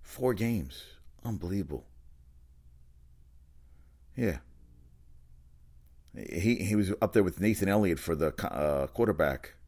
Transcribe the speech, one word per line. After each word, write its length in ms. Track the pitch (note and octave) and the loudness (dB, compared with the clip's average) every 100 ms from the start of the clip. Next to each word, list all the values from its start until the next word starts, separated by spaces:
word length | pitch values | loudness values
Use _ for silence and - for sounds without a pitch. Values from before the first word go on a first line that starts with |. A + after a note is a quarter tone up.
Four 320 | - - B2+ | -18 -2 0
games. 480 | G#2 A#2 A2+ C2+ - - - - - | 2 0 -2 -4 -12 -20 -20 -20 -12
Unbelievable. 640 | A#2+ G#2+ F2 G2 D#2 C#2+ - - - - - - - - - - - - - - - - - - - - - - - - | -8 -6 -4 -4 -4 -8 -12 -20 -20 -20 -20 -20 -20 -20 -20 -20 -20 -20 -20 -20 -20 -20 -20 -20 -20 -20 -20 -20 -16 -2
Yeah. 220 | A2+ D2 - - - - - - - - - - - - - - - - - | -2 -2 -10 -20 -20 -20 -20 -20 -20 -20 -20 -20 -20 -20 -20 -20 -20 -20 -18
He, 400 | - - E2+ G#2 | -14 -8 -2 2
he 220 | A#2 F#2 G#2 | 2 2 2
was 180 | F#2 G2+ | 2 0
up 100 | G#2+ | 2
there 100 | G#2+ | 4
with 180 | F#2 - | 2 2
Nathan 280 | G#2 G#2 G2 | 0 2 2
Elliott 300 | G#2 G2+ D#2+ | 4 4 0
for 160 | - | -2
the 180 | D#2+ D#2 | 0 0
co-, 160 | - F2 | 0 -6
uh, 380 | - D2+ C#2+ C2+ | 0 0 0 -2
quarterback. 640 | - A2+ D#2+ D2+ C2+ - - | 0 0 2 0 0 -10 -20